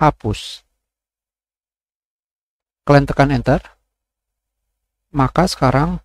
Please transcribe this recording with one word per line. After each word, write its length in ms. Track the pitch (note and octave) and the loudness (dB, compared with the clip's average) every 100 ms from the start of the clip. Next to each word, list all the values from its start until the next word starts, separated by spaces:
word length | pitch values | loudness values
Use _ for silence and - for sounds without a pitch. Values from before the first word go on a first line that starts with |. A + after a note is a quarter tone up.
hapus. 560 | D3+ - A2 - - - _ _ _ _ _ _ _ _ _ _ _ _ _ _ _ _ _ _ _ _ _ _ | 0 0 -4 -6 -10 -18 _ _ _ _ _ _ _ _ _ _ _ _ _ _ _ _ _ _ _ _ _ _
Kalian 240 | - C#3+ C#3+ | 2 2 2
tekan 240 | - C#3+ | 0 0
enter. 320 | C3 C3 C#3 - _ _ _ _ _ _ _ _ _ _ _ _ _ _ | 0 0 -2 -4 _ _ _ _ _ _ _ _ _ _ _ _ _ _
Maka 320 | D3 C3 - F#3 | -2 0 0 -2
sekarang 560 | - C3+ C3+ D#3+ F3 | 0 0 0 -2 -6